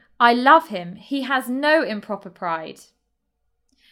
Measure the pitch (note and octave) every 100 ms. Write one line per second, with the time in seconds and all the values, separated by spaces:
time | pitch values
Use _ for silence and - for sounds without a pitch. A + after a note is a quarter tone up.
0 | _ - A#3+ A#3+ C4 D#4+ D#4+ F#3+ F3 -
1 | - C#4 B3+ C4 A#3 B3+ D4 D#4+ C4 G#3+
2 | - G3+ F#3+ F3 F3+ E3 D#3+ - _ _
3 | _ _ _ _ _ _ _ _ _